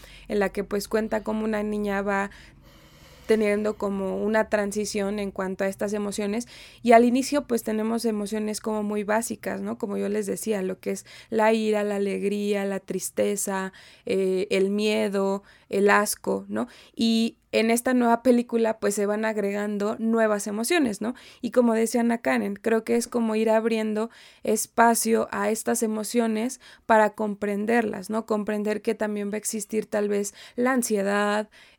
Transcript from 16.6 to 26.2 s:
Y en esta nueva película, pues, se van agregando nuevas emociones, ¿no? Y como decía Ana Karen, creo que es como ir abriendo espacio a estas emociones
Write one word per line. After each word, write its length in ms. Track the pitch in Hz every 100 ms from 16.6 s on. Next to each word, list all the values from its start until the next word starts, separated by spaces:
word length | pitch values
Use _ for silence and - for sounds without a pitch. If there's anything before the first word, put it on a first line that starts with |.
| 240 - -
Y 420 | - 226 226 226 - _
en 200 | - 226
esta 220 | 240 262
nueva 280 | 254 233 233
película, 580 | 254 240 240 226 220 220
pues, 140 | 202
se 120 | 202
van 200 | 202 208
agregando 720 | 220 214 196 202 208 208 202 240
nuevas 480 | 226 226 220 208
emociones, 560 | 214 208 233 349 254 196
¿no? 140 | 214 247 - -
Y 80 | 240
como 220 | 247 233
decía 280 | 220 226 240
Ana 180 | 233 233
Karen, 360 | 262 254 202
creo 280 | 202 226 226
que 120 | 220
es 120 | 233 233
como 280 | 240 226
ir 140 | 220 226
abriendo 600 | 220 226 226 220 214 226 - - -
espacio 840 | - 220 - - 233 226 220 220 226
a 180 | 208 208
estas 320 | 226 - 233
emociones 800 | 220 214 208 240